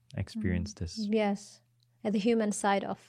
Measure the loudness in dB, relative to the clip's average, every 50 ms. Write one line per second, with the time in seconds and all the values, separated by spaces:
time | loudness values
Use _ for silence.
0 | _ _ -6 -6 -6 -6 -6 -4 0 0 0 0 0 -2 -6 -8 -8 -8 -6 -4
1 | -2 0 2 2 2 2 0 -2 -6 -14 -20 -20 _ _ _ _ _ _ _ _
2 | -4 0 0 2 2 4 4 4 2 0 0 0 2 2 2 2 2 -2 -6 -8
3 | -10